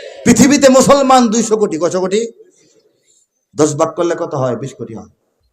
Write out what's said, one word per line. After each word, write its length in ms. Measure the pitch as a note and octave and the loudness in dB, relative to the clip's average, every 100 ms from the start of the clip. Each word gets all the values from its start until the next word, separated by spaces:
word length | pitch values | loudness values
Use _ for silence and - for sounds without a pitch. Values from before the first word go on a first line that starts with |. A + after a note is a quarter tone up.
| - - | -18 -6
পৃথিবীতে 440 | - B3 C4 C#4+ C4+ | 0 4 4 4 4
মুসলমান 600 | C4 B3+ C#4 C4 C4 A#3 | 2 4 2 4 2 2
দুইশো 280 | A#3 A3+ G#3+ | 0 -2 -2
কোটি। 220 | G3+ D#3 | -2 -2
কয়শো 220 | E3+ F3+ | -4 -2
কোটি? 260 | F#3 G#3 A#3 - - _ _ _ _ _ _ _ _ _ _ A#2+ | -2 -4 -6 -12 -20 _ _ _ _ _ _ _ _ _ _ 0
দশ 200 | D3+ C#3 | 0 0
ভাগ 180 | D#3+ | -4
করলে 200 | F3+ E3+ E3 | -2 -4 -4
কত 160 | E3+ | -6
হয়? 220 | D3 B2+ A2+ | -4 -4 -4
বিশ 180 | G2+ | -8
কোটি 200 | - A2+ | -14 -16
হয়। 140 | G#2+ - _ _ _ _ | -16 -20 _ _ _ _